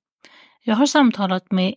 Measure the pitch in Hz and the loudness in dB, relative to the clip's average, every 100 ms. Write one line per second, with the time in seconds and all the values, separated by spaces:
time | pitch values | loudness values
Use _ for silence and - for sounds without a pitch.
0 | _ _ _ _ _ _ 226 220 285 302 | _ _ _ _ _ _ -2 0 2 2
1 | 247 208 190 185 - 185 185 | 2 2 -2 -4 -4 -2 -2